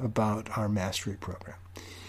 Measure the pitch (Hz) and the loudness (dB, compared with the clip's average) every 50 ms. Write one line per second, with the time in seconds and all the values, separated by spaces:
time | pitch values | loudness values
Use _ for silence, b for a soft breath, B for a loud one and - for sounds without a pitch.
0 | 131 117 107 123 110 107 107 107 113 - - 113 107 104 107 104 92 98 - - | 2 2 4 6 6 6 4 2 0 -2 0 0 2 4 4 4 4 2 0 0
1 | - 107 98 - - - 90 - - - - - - - B B B B B B | -2 -2 -4 -4 -4 -6 -8 -8 -8 -12 -12 -12 -14 -14 B B B B B B
2 | B | B